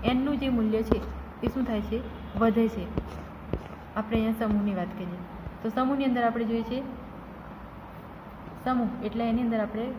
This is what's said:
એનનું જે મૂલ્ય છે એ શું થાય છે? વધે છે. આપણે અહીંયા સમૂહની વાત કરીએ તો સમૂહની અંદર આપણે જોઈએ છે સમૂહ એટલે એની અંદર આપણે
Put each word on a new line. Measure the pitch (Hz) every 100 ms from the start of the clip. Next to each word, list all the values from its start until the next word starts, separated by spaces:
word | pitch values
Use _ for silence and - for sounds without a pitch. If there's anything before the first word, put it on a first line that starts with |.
એનનું | 214 254 269 285
જે | 269
મૂલ્ય | 240 220 220
છે | 220 196 - - - -
એ | 233
શું | 269 247
થાય | 214 202
છે? | 220 - - - -
વધે | 226 214 226
છે. | 214 170 - - - - - - - - - - -
આપણે | 214 226
અહીંયા | 220 220
સમૂહની | 220 208 202 190
વાત | 175 -
કરીએ | 180 175 - - - -
તો | 233 220
સમૂહની | 262 277 277
અંદર | 247 233
આપણે | 233 226
જોઈએ | 226 226
છે | 254 269 - - - - - - - - - - - - - - - - - -
સમૂહ | 254 226 - 208
એટલે | 226 233
એની | 226 240
અંદર | 226
આપણે | 208 220 240